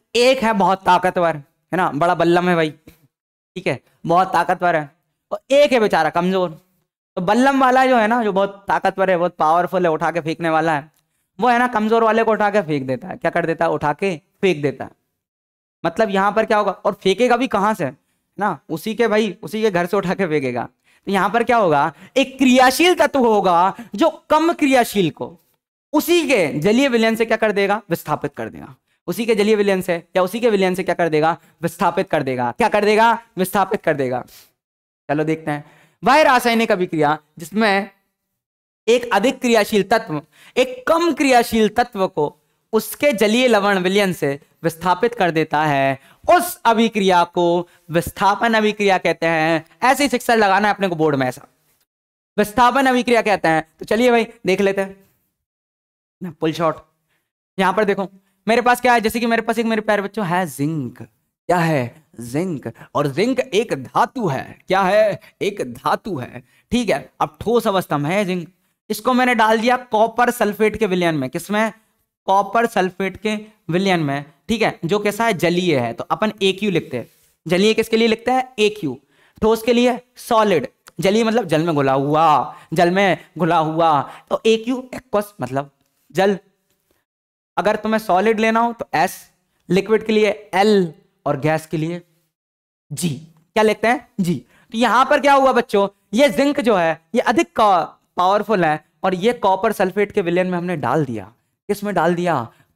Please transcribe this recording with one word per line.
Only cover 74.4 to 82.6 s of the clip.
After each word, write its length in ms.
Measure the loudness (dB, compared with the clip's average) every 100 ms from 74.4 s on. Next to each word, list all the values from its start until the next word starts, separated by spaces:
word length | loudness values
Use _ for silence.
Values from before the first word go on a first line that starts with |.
| -6
ठीक 120 | -2
है, 180 | -2 -2 -4
जो 140 | -2
कैसा 260 | -2 -2 -2
है, 80 |
जलीय 460 | 0 0 0 0 0
है, 140 | -2
तो 100 | -6
अपन 280 | -6 -4 -4 -2
एक्यू 300 | -2 -2 -2
लिखते 260 | -2 -4 -8
हैं। 100 | -12 _ _ _ -2
जलीय 260 | 0 2
किसके 240 | 0 0 0
लिए 100 | 2
लिखते 240 | 0 -2
हैं? 220 | -2 -2 -2
एक्यू। 380 | -2 -2 -8 -10 _ _ _ -2
ठोस 220 | 0 0
के 100 | 2
लिए 260 | 2 2 0 -8 -12
सॉलिड, 520 | -2 2 2 0 -2 _ -18 -4
जलीय 240 | 0 0
मतलब 220 | 0 -2 0
जल 180 | -2
में 120 | 0 0
घुला 180 | 0
हुआ, 640 | 0 0 2 4 2 0 -10